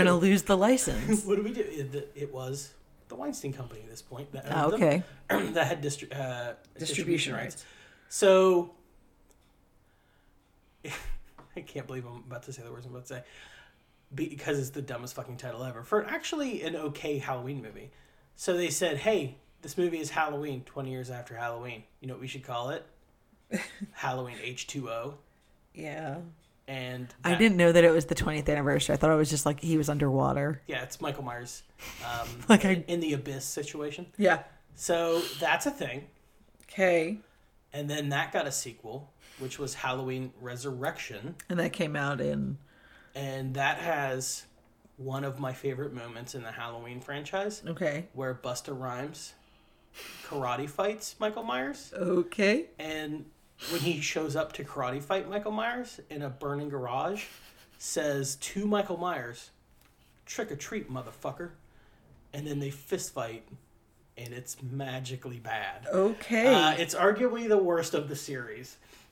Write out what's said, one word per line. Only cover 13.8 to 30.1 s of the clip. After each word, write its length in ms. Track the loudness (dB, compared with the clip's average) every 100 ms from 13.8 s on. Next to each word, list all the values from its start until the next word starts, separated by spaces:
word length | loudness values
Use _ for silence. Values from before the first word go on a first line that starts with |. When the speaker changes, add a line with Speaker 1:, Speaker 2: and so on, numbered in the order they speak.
| _ _ _
Speaker 2:
because 460 | -6 -6 -4 -2 0
it's 100 | -2
the 100 | -6
dumbest 340 | -8 -8 -8 -10
fucking 220 | -10 -10
title 260 | -10 -8
ever. 200 | -8 -10
For 220 | -2 0 0
actually 560 | -4 -4 -4 -4 -4
an 120 | -4 -4
okay 420 | -6 -6 -4 -4
Halloween 440 | -4 -4 -6 -8
movie. 300 | -10 -14 -18 -20 -20 _ _ -4
So 200 | 0 2
they 140 | 2
said, 280 | 2 0 2
"Hey, 400 | 4 4 2 -6 _ _
this 160 | -6 0
movie 220 | 0 0
is 120 | -2
Halloween, 520 | -2 0 -2 -4 -6 -8
twenty 260 | -8 -6
years 180 | -6 -8
after 260 | -10 -10 -6
Halloween. 480 | -6 -6 -8 -12 -16 _
You 60 | -12
know 60 |
what 80 | -10
we 60 | -10
should 160 | -10
call 260 | -6 -4 -4
it?" 160 | -6 -10 _ _ _ _ _ -8
Speaker 1:
<laughs> 100 | -6 -6 -12 -12
Speaker 2:
Halloween 440 | -6 -4 -2 -6 -8
H 260 | -8 -8 -8
two 220 | -6 -6
O. 260 | -6 -6 -10 _ _ _ _ _
Speaker 1:
Yeah. 440 | -12 -10 -6 -6 -8 -10 -16 _ _ -10
Speaker 2:
And 380 | -8 -6 -8 -10 -4
Speaker 1:
I 60 | 2
Speaker 2:
that 80 | 6
Speaker 1:
didn't 160 | 8 8
know 140 | 10
that 120 | 12
it 80 | 10
was 140 | 10 4
the 100 | 0
twentieth 320 | 0 0 2
anniversary. 440 | 2 4 4 4
I 40 | 4
thought 120 | 6
it 60 | 6
was 140 | 6
just, 160 | 2 0
like, 160 | 0
he 160 | 2 2
was 100 | 2
underwater. 720 | 2 2